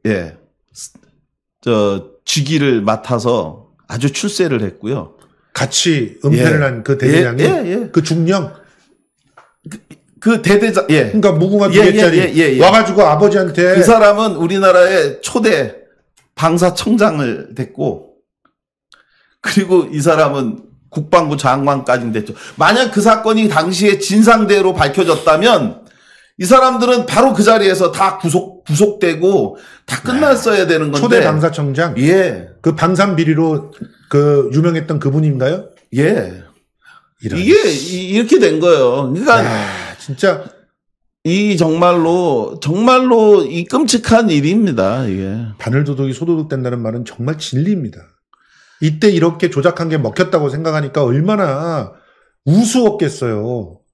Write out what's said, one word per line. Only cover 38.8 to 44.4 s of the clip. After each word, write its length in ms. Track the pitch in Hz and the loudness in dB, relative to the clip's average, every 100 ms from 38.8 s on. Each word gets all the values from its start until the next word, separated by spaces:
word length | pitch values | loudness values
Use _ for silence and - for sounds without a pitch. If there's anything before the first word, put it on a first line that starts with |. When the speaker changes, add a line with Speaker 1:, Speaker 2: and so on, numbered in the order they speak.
| 123 131 131 | 2 0 -4
Speaker 1:
그러니까 320 | 160 285 233 | -2 2 2
Speaker 2:
야, 220 | - 110 101 95 - - | 0 -6 -8 -12 -16 -16
진짜. 460 | - 131 196 151 - _ _ _ _ _ _ _ | -14 -2 -2 -2 -10 _ _ _ _ _ _ _
Speaker 1:
이 320 | 156 185 208 180 | -4 -2 0 0
정말로, 1000 | 160 160 175 175 165 180 175 127 104 160 | 0 2 2 2 0 0 0 -2 -4 -8
정말로 800 | 143 180 233 254 254 233 214 196 | -6 0 2 2 2 2 4 4
이 200 | - 170 | 2 -6
끔찍한 640 | 170 269 277 240 - 226 226 | -4 -2 0 -2 2 2 2
일입니다, 760 | 151 | 0